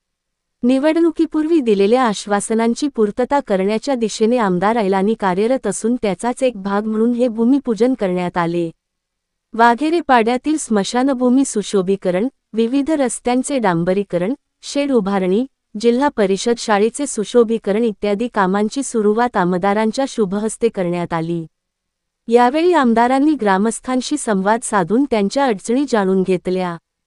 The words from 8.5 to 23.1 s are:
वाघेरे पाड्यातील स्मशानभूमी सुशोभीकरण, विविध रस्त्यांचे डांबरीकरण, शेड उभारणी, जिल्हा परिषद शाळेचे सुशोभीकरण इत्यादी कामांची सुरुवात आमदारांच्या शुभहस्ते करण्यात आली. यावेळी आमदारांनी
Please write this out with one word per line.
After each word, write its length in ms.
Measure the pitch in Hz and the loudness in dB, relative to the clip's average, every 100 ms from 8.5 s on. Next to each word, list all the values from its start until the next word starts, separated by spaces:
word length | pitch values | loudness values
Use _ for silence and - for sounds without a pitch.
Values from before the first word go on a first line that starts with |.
| 170 165 - _ _ _ _ _ _ _ | -2 -4 -8 _ _ _ _ _ _ _
वाघेरे 480 | 214 233 233 311 339 | 2 2 4 0 0
पाड्यातील 560 | - 247 220 247 294 311 | 2 2 2 0 -2 -4
स्मशानभूमी 880 | - 208 190 240 269 247 247 254 | 0 -2 0 0 0 0 2 2
सुशोभीकरण, 840 | 277 214 196 202 180 196 185 175 247 - _ | 2 -2 -2 -2 0 -2 -2 -2 -2 -6 _
विविध 380 | 214 226 277 277 | -2 0 0 0
रस्त्यांचे 680 | 311 254 - - 247 262 277 | 0 -2 -2 -2 -2 -2 -2
डांबरीकरण, 760 | 208 170 175 190 202 175 180 277 _ _ | 0 0 0 -2 -2 -2 -4 -6 _ _
शेड 280 | - 285 285 | -8 -4 0
उभारणी, 560 | 254 196 202 185 196 262 _ _ 214 | 0 0 0 0 0 -2 _ _ -2
जिल्हा 280 | 226 240 285 | 2 2 0
परिषद 460 | 262 190 190 233 233 | 0 0 0 -2 -4
शाळेचे 480 | - 202 220 - 285 | 0 0 0 -2 -6
सुशोभीकरण 800 | - 202 247 226 226 - 196 | -6 0 2 2 0 -2 -2
इत्यादी 440 | 240 196 208 202 240 | -2 -2 -4 -2 -2
कामांची 540 | - 185 202 214 - | 0 0 0 -2 -4
सुरुवात 540 | 269 233 208 214 247 214 | -4 0 2 2 0 0
आमदारांच्या 680 | 175 185 196 202 220 220 269 | 0 0 0 0 0 -2 -4
शुभहस्ते 600 | - 202 202 220 - 233 | -2 -2 -2 -6 -2 -2
करण्यात 440 | 208 175 175 170 | -2 -4 -4 -4
आली. 340 | 170 165 170 160 _ _ _ _ _ _ _ - | -4 -4 -6 -8 _ _ _ _ _ _ _ 2
यावेळी 440 | 233 247 302 349 | 4 4 2 2
आमदारांनी 600 | 339 254 226 240 | 4 4 4 2